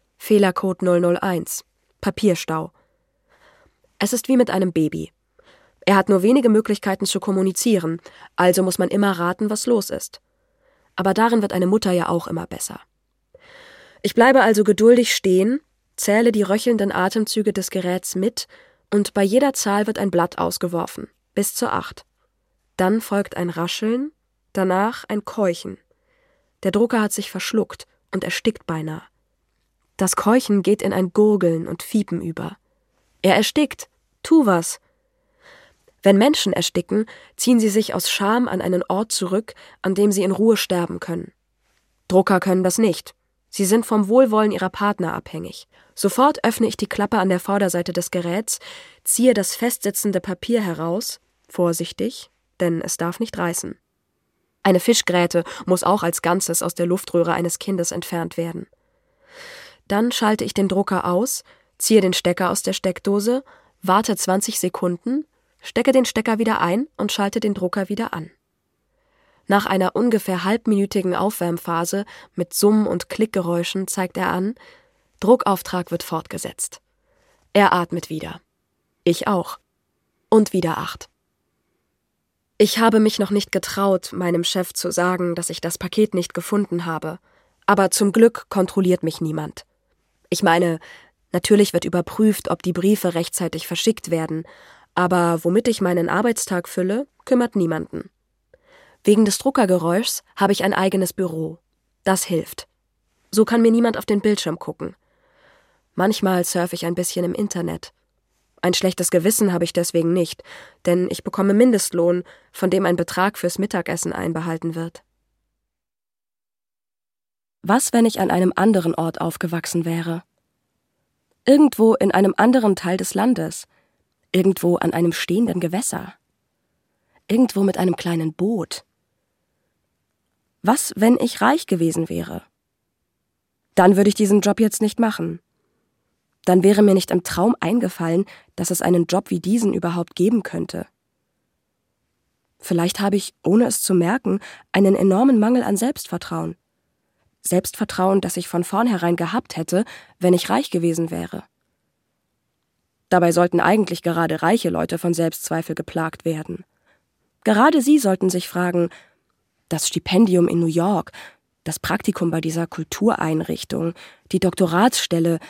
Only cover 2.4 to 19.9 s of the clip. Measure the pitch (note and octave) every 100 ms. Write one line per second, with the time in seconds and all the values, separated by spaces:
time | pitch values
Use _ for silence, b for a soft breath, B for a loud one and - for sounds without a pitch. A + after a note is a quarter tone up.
2.4 | - D#3+ E3+ _ _ _ _ _ _ b
3.4 | b b b b _ - G3+ A#3+ - B3+
4.4 | A#3 F#3+ F#3 E3 D#3 D#3+ - _ _ _
5.4 | b b b b - G3 F#3+ G3 G3 C4+
6.4 | A#3+ G#3+ G#3+ G#3 G3+ F#3+ F#3+ F#3+ - F#3+
7.4 | F#3+ F3+ B3 G3 D#3+ E3+ B B B -
8.4 | F3+ F3+ F#3 - F3+ G3+ G3+ F3 E3+ F#3
9.4 | G#3+ G#3+ - A#3 - - - - _ _
10.4 | _ _ _ _ _ - F#3 F#3+ A#3 A#3
11.4 | G3+ F3+ F#3 G#3+ G3+ F3+ - E3+ - E3
12.4 | - - - G#3 _ _ _ _ _ B
13.4 | B B B B B B G#3 - A#3+ C4
14.4 | A3 G#3 G#3 F#3+ A3 B3 A#3 - G3 F#3
15.4 | G#3 C#4 _ _ _ - - G#3+ A#3 G#3+
16.4 | F#3 G#3+ A#3+ A3+ G3 - F#3 A3 G#3+ A3
17.4 | G#3 F#3+ F#3 F#3+ F3+ F3+ - F3+ G3+ -
18.4 | - b b b b G#3 G3+ G#3 G3 A#3+
19.4 | C#4 C4+ G#3+ G3+ G#3